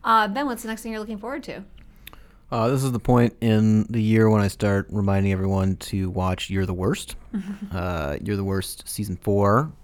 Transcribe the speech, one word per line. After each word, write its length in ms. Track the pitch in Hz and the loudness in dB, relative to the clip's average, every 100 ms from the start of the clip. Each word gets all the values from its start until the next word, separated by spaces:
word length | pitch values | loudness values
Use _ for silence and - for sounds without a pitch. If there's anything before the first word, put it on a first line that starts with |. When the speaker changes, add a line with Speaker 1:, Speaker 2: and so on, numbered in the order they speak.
Speaker 1:
Uh, 240 | - 226 208 | 4 2 2
Ben, 180 | 208 285 | -2 -4
what's 160 | 233 | -6
the 60 | 220 | -8
next 140 | 220 | -10
thing 80 | 226 | -8
you're 80 | 220 | -10
looking 180 | 214 214 | -8 -10
forward 240 | 233 285 | -8 -10
to? 200 | 240 135 196 - - - - - - - - | -10 -14 -16 -20 -20 -20 -20 -20 -20 -20 -6
Speaker 2:
Uh, 180 | 120 117 | -2 0
this 140 | 135 | 2
is 100 | 135 | 0
the 60 | 120 | -2
point 340 | - 123 120 - | 4 6 6 2
in 440 | 117 110 110 107 104 | 2 4 6 4 2
the 100 | 117 | 0
year 300 | 107 110 110 | 2 6 6
when 100 | 107 | 4
I 80 | 101 | 2
start 380 | - 104 101 - | 0 0 0 -2
reminding 420 | - 196 196 - | -2 0 2 2
everyone 440 | 190 190 196 190 190 | 0 0 0 0 -2
to 320 | - 98 92 | -4 -4 -4
watch 380 | 92 92 92 - | -2 -2 -4 -4
You're 180 | 95 95 | -4 -2
the 80 | |
Worst. 420 | 90 92 196 - - - | -2 -2 -2 -6 -16 -10
Speaker 1:
<laughs> 400 | 208 196 202 196 | -10 -8 -12 -8
Speaker 2:
Uh, 440 | 92 90 87 73 73 | -6 -4 -4 -4 -6
You're 140 | 95 101 | -4 -4
the 80 | |
Worst 440 | 98 95 - - - | -2 -2 -4 -12 -12
season 280 | - - 90 | -8 -8 -6
four 560 | - 101 101 110 156 - | 0 2 4 2 0 -8